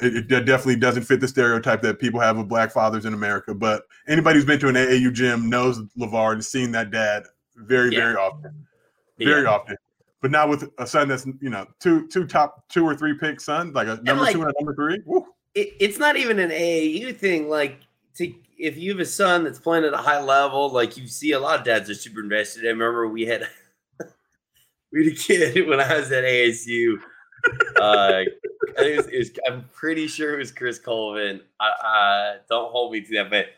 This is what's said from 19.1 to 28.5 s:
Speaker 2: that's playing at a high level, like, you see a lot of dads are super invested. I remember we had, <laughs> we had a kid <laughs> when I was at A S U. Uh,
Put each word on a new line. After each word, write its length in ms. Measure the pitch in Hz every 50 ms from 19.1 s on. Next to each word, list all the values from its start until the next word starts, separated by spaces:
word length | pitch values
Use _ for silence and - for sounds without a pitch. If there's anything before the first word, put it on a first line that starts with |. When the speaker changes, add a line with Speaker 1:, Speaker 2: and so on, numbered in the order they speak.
| - - 202 185 180 175 165
Speaker 2:
that's 140 | 143 131 -
playing 260 | - 170 165 165 156
at 100 | 147 139
a 20 | -
high 220 | - 143 147 143
level, 480 | 139 135 135 139 143 139 131 139 143 139
like, 260 | 123 123 117 117 - 131
you 80 | 127 113
see 240 | - - 143 151 147
a 80 | 131
lot 180 | 135 151 160 139
of 60 | 117
dads 240 | 120 113 107 98 101
are 60 | 104
super 260 | 98 - 117 104 107
invested. 440 | 104 101 104 107 104 - - 117 113
I 20 | 117
remember 400 | 113 113 117 117 120 117 113 110
we 160 | 110 113 113
had, 240 | 117 117 107 110 - - - _ _ _ _ _ _ _ -
<laughs> 960 | - - _ _ _ _ _ _ _ _ _ _ _ _ _ _ _ _ -
we 120 | 151 156
had 80 | 160 156
a 40 |
kid 500 | - - - 208 180 160 139 123 180 175
<laughs> 20 | 160
when 120 | 143 135
I 160 | 135 131 160 151
was 140 | 139 131 135
at 120 | 127 127
A 260 | 127 127 123 123 117
S 160 | 113 117 -
U. 340 | 117 117 117 117 117 107 98 - - - - - _ _ - - - - - - - - -
Uh, 440 | 104 104 104 101 101 98 95 95 95 - - - - -